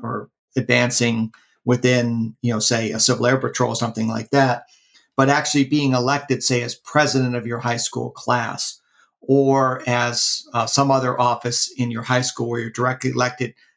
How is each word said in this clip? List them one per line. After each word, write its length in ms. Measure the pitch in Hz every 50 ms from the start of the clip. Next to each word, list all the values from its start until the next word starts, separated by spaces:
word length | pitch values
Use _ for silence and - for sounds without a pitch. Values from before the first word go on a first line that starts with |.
or 280 | 117 117 113 104 107 - _ _ _ _ _
advancing 800 | 135 110 117 123 123 123 123 - - 120 117 113 113 113 110 - _ _ _ _ _ _
within, 720 | 120 123 120 127 127 123 123 120 117 117 113 113 110 - _
you 120 | - 123 113
know, 60 | 107
say, 320 | - - 120 113 113 107
a 80 | 110 110
Civil 280 | - - 127 120 117
Air 100 | 123 131
Patrol 320 | 131 123 - - - 123 117
or 60 | 113
something 320 | - 120 113 - 113 113
like 220 | 110 113 113 113 -
that. 360 | 143 139 135 127 - - - - _ _ _ _ _ _ _ _ _
But 140 | - 135 139
actually 360 | 139 147 151 - - 143 139
being 280 | 135 147 151 143 135 127
elected, 500 | 123 120 131 143 139 - - 127 120 -
say, 180 | - 127 123
as 140 | 120 117 -
president 600 | - _ - - 151 147 139 135 131 127 123 123
of 120 | 120 110
your 120 | 120 120 120
high 180 | 117 120 120
school 340 | 117 - - - 120 123 123
class 680 | - - - 120 123 120 113 104 98 - - - - - _ _ _ _ _ _ _ _
or 600 | - - 135 139 139 135 135 135 131 127 127 123 -
as, 580 | 123 123 120 120 120 117 - - - - - - - -
uh, 120 | 117 113
some 260 | 110 - 139 139 139
other 280 | 135 131 127 123 - -
office 540 | 120 123 120 - - 123 120 - - - -
in 140 | 131 123 120
your 120 | 113 113 113
high 180 | 127 127 127
school 280 | 127 - - 127 120 117
where 120 | 120 120
you're 80 | 113 113
directly 400 | - 120 123 127 127 131 135 131
elected, 440 | 123 123 123 123 - - 123 113 - _ _ _ _